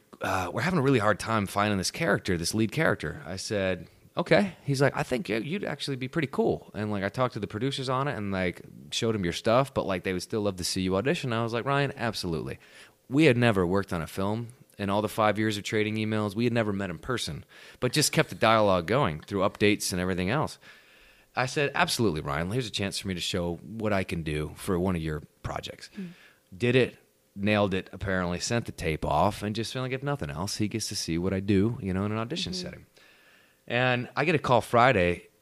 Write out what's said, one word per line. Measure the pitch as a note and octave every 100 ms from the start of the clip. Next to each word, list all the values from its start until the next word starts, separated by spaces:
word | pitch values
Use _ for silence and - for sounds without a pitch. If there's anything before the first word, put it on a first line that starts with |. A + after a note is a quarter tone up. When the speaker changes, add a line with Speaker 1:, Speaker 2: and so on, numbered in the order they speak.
| - -
Speaker 1:
uh, | - F#2+ F2+
we're | G2
having | C#3 F#3
a |
really | C3 C3
hard | G2+ G2+
time | - A2+ G2
finding | G2+ G#2 G2+
this | F2
character, | - E3+ G3+ - F2
this | E2+
lead | G#2+ A2
character." | - E3+ - D2+ D#2+ -
I | F#2
said, | - G#2+ F#2+ F#2 - _ - -
"Okay." | E3+ E3 G3+ -
He's | - C3+
like, | C#3
"I | -
think | D3+ A3+ F#3
you, | A2
you'd | G#2+ G3
actually | - C#3+ - C3
be | B2+
pretty | E3 D#3
cool." | - A3+ - -
And, | - G#2+
like, | G#2
I | G2
talked | - B2+
to | A#2
the | G2+
producers | G#2+ C3 C3+ C3
on | C3 C#3
it | G#2+
and, | G#2
like, | F#2+ F#2 E2+ - A1 C#2+
showed | - A2+
him | A2
your | F2
stuff, | E2+ - A#2 C3+
but, | - F#2
like, | F#2
they | F#2+
would | F#2
still | - A2+
love | G#2 F#2
to |
see | F2 -
you | F#2 F#2+
audition. | A#2+ F3 C3+
I | A2+
was | A#2
like, | A#2
"Ryan, | A2+ C#3 C#3 -
absolutely." | A2+ G#2 F#2 D#2+ C2 - - - - _ _
We | C3+
had | D#3+ A#2+
never | A#2+ G2 F2
worked | F#2+ G2
on | F2+
a | D#2
film. | - G2 A2 A#2 - - -
In | G2+
all | G2+
the | G#2
five | - G#2+ G2+
years | A2 G#2
of |
trading | F#2+ A2 G#2+ G#2+
emails, | G#2+ A2 G#2+
we | G2
had | A#2+
never | A#2 G#2+
met | G2 G2
in | E2
person, | - A#2+ - C#2+ - - - -
but | B2
just | D3+ C#3
kept | - D#3
the |
dialogue | F#2 A2+ A2 G#2 F#2 E2
going | A#2+ B2 D2+
through | - G2+
updates | G2 - G#2 G#2 -
and | F#2
everything | F2+ F2+ F2+
else. | C3+ G#2+ - - - - - - _ _ -
I |
said, | C3 - C#3+
"Absolutely, | - F3+ - A2 D#2
Ryan. | D2 C#2+ F2
Here's | A#2 A#2
a |
chance | - G2 -
for | G2+
me |
to | F2+
show | - F#2+ F2 E2+
what | - A2+ G#2+
I | G2
can | F#2+ F2
do | D#2 D2+ D#2 -
for | - F2+
one | F#2 F2
of |
your | D#2 D2+ - _
projects." | - - - - - -
Speaker 2:
Mm. | F#3 E3+ - _ _ F#2
Speaker 1:
Did | A#2+ B2
it, | A#2 - _ _ _ -
nailed | G2+ G#2 G#2
it, | F#2 -
apparently, | F#2+ G2+ F#2 F2+ F2
sent | - A#2
the | -
tape | - F2+ D#2
off, | D2+ D2+ F#2+ G#2
and | G#2
just | G#2+ A2
feeling, | C3 B2+
if | B2+
nothing | C#3 C#3+ D2+
else, | C#3+ F#3+ -
he | G#2+
gets | A2+ -
to | G2+
see | - E2
what | F#2
I | F#2+
do, | G2 G2 G#2+ A#2+
you | F#2+
know, | F#2 G#2
in |
an | G#2+
audition | A#2 E3+ -
Speaker 2:
Mm-hmm. | F3+ F3+
Speaker 1:
setting. | - - _ - _ _ _ _ _ -
And | A#2+ B2+ B2 A#2+ -
I |
get | D3+
a | D#3
call | - A#2+
Friday. | - A#2+ B2 A2 F2 F2 - _